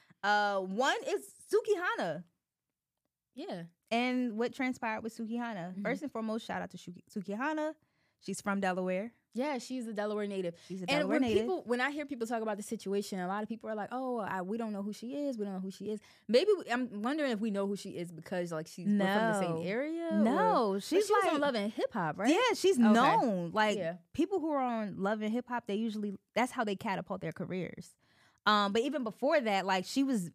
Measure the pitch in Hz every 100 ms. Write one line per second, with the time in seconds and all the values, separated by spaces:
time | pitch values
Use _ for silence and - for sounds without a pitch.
0 | _ - 202 208 208 196 190 196 277 415
1 | 285 381 - - - 415 453 392 359 440
2 | 196 156 - _ _ _ _ _ _ _
3 | _ _ _ 247 381 185 170 _ - 226
4 | 247 254 247 208 240 233 254 247 226 220
5 | 220 - 220 233 233 208 170 185 208 254
6 | 285 226 220 220 - 185 180 180 - 175
7 | - 208 190 202 285 311 302 311 _ _
8 | _ _ - 196 202 196 190 185 185 185
9 | 226 _ _ 220 285 254 - 254 226 208
10 | 208 208 208 196 175 170 - 185 185 285
11 | 294 311 240 214 233 349 - 247 262 294
12 | 294 254 226 233 220 208 214 220 190 202
13 | 202 190 180 202 214 226 220 214 202 254
14 | 262 240 196 190 185 226 226 202 202 202
15 | 233 277 285 233 202 190 190 - 202 214
16 | - - - 226 392 381 - 240 247 202
17 | 220 311 285 214 226 196 196 202 196 -
18 | 175 160 - 180 175 160 160 - 180 208
19 | 190 208 226 208 180 165 175 220 294 330
20 | 339 208 214 302 440 359 220 196 - 349
21 | 415 415 370 302 285 233 208 247 494 226
22 | 160 151 220 349 494 403 370 311 220 214
23 | 277 381 269 190 170 190 214 208 165 175
24 | _ - 359 392 311 285 254 226 208 175
25 | 190 220 214 233 240 240 240 202 226 208
26 | 208 190 _ - 247 254 220 196 220 180
27 | 185 190 165 - 180 185 175 - - _
28 | _ _ _ _ - 208 202 220 269 294
29 | 220 - 269 311 220 196 185 190 185 262
30 | 269 240 170